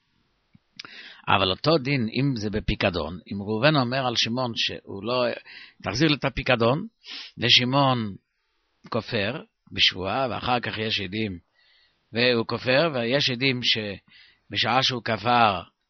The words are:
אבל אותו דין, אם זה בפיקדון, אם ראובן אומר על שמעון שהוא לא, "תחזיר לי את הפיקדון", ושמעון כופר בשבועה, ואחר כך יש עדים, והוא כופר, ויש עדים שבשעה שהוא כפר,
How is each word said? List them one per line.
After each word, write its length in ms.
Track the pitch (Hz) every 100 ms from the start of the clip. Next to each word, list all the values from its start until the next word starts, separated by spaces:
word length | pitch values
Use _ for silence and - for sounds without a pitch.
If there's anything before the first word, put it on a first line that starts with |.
| _ _ _ _ _ _ _ _ - - - - -
אבל 220 | 101 95
אותו 280 | 92 147 160
דין, 300 | 127 143 110
אם 240 | 117 139 120
זה 140 | 104
בפיקדון, 680 | 104 98 107 101 87 76 87 -
אם 100 | 101
ראובן 340 | 98 110 139 151
אומר 300 | 120 131 127
על 100 | 113
שמעון 360 | 117 120 127 110
שהוא 480 | - - - 98
לא, 200 | 101 127 123 - - - - _
"תחזיר 260 | - 104 156
לי 60 |
את 100 | 143
הפיקדון", 640 | 139 - - 123 113 143 220 _ - - - -
ושמעון 760 | 110 - 123 139 139 123 110 92 _ _ _ _ _ _ -
כופר 520 | 117 - 117 101 143 220 _ _
בשבועה, 540 | 95 - 92 95 117 131
ואחר 300 | 101 113 123
כך 180 | 113 98
יש 220 | 110 104
עדים, 380 | 95 104 110 87 - _ _ _ _ _ _
והוא 340 | 113 123 117 113
כופר, 440 | 117 127 131 165
ויש 360 | 131 117 139 139
עדים 300 | 120 135 123
שבשעה 1200 | 110 113 104 95 _ - - _ _ 101 110 123
שהוא 200 | 131 127
כפר, 580 | 113 110 104 120 113 92 - _ _